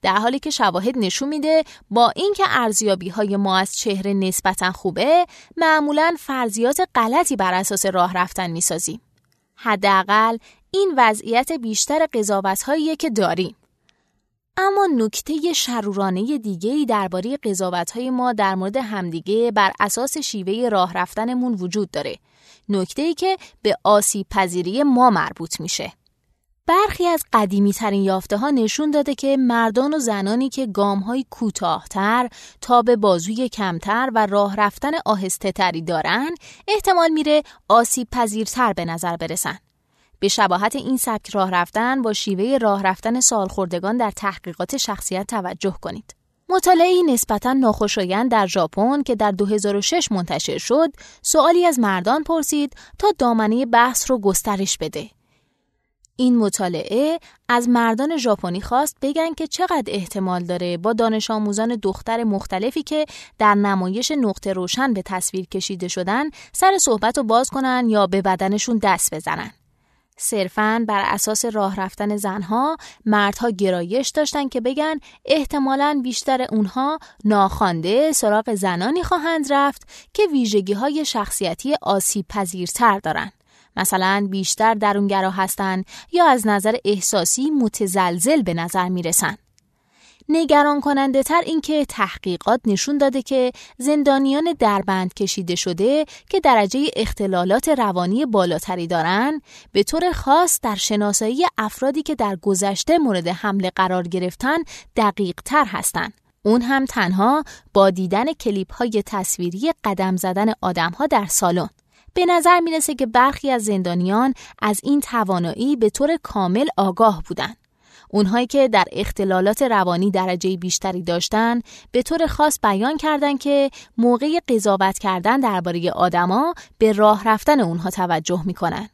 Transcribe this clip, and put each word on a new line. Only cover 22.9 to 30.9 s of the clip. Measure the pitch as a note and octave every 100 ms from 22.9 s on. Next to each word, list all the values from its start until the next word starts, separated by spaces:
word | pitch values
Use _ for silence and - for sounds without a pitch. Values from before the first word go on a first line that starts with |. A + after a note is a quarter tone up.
| - D#4
که | D#4+ F#4 F#4+ - _
به | G#3+ -
آسیب | - G#3 G3+ G#3 F#3+
پذیری | G#3 F#3+ F3 F3 A3
ما | C#4+ B3 B3+
مربوط | F#3+ D3+ - E3 -
می‌شه. | D#3+ - A#2+ - _ _ _ _ _ _ -
برخی | E4+ G#4 - F4
از | E4 -
قدیمی‌ترین | A#3 G#3 G3 G3+ G3+ A3 G3+
یافته‌ها | G3 F#3+ - G3+ C4+
نشون | C#4 A3 - D4+
داده | D4 C#4+ C#4
که | C4+ C4+
مردان | B3+ A#3 A3+ G#3+ C#4
و | D#4
زنانی | A#3+ G3+ F#3+ A3+ C4+
که | - C4
گام‌های | F#3+ G3+